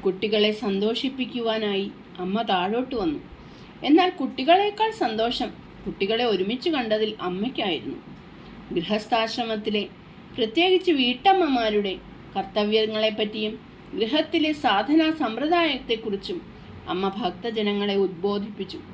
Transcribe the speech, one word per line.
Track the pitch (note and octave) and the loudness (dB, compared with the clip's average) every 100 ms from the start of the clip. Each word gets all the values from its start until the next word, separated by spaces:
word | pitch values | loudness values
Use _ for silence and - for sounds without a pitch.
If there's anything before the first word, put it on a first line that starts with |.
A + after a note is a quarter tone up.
കുട്ടികളെ | G3 F#3 A3 G#3+ G#3 G#3+ | 0 0 0 4 4 2
സന്തോഷിപ്പിക്കുവാനായി | A3 G3 G#3 B3 C4+ C4 A#3+ A#3+ A3+ A3 G#3+ G3 G3+ - - - | -2 0 0 0 -4 -4 -6 -2 -2 0 0 -2 -2 -8 -18 -8
അമ്മ | F3+ G3+ | -4 -2
താഴോട്ട് | A3 F#3+ F3+ A3+ B3+ B3 | 0 0 2 0 -2 -2
വന്നു. | F3 D3 - - - - - - | -2 -2 -8 -18 -20 -20 -20 -8
എന്നാൽ | - D4+ F#4 | 6 6 6
കുട്ടികളെക്കാൾ | F4+ C4 G#3 C4 F4+ G#4 G#4 A4 | 2 -6 -2 4 6 6 2 0
സന്തോഷം | G#4+ C4 A3 A3+ B3 A#3+ - - - - | 0 -2 0 0 0 -6 -8 -18 -12 -10
കുട്ടികളെ | E3 G3 A3 B3 | -4 0 2 2
ഒരുമിച്ച് | G3 F#3+ B3 F4+ | 2 0 0 0
കണ്ടതിൽ | D#4 A3+ G#3+ G#3+ G#3+ | 0 0 0 0 -2
അമ്മയ്ക്കായിരുന്നു. | F3+ F3+ A3 C#4+ G#3+ D#3 A2+ B2+ - - - - - - - | -4 -2 -4 -2 -2 -2 -4 -10 -12 -18 -20 -20 -18 -18 -6
ഗൃഹസ്ഥാശ്രമത്തിലെ, | - E3+ G#3+ A3 A#3 A3 A3+ A#3 G#3+ G#3 G#3 G3 - - - - - | -4 -2 -4 0 0 0 -2 -4 -2 -2 -2 -4 -10 -20 -20 -16 -4
പ്രത്യേകിച്ച് | A3+ D#4+ F4+ F#4 F4+ | -2 2 4 4 4
വീട്ടമ്മമാരുടെ | D4 B3 B3 G4 F#4+ E4 B3+ A3+ G#3 G3 F#3 - - - | 2 2 4 4 6 4 2 2 2 0 -4 -12 -20 -10
കർത്തവ്യങ്ങളെപ്പറ്റിയും | - F#3+ - G#3 G#3+ A3 G#3+ A3 G#3+ G#3+ G#3+ G#3+ A3 - - - - | -6 -2 0 4 4 2 2 0 0 -4 -2 -4 -6 -14 -20 -10 -4
ഗൃഹത്തിലെ | A3 D4 D#4+ E4 D#4 | 0 2 2 2 0
സാധനാ | D4+ C4 G3+ A3 D4+ D#4+ D#4+ | 2 2 2 4 4 4 2
സമ്പ്രദായത്തെക്കുറിച്ചും | A#3+ A3+ D4 F4 E4 C4 - A3+ A3+ G3 - F3+ - - - - - | -2 0 2 4 4 0 -2 -2 -2 -6 -4 -8 -8 -18 -18 -16 -6
അമ്മ | F3 G3 F#3+ | -2 -2 0
ഭക്തജനങ്ങളെ | A3+ F3+ A#3 A3 G#3 G3+ G3+ G3 | -4 -4 -6 -2 0 0 0 2
ഉദ്ബോധിപ്പിച്ചു. | F#3+ E3+ G3 G3+ G#3 - F#3+ - - | 2 0 -2 -2 -4 -8 -10 -10 -14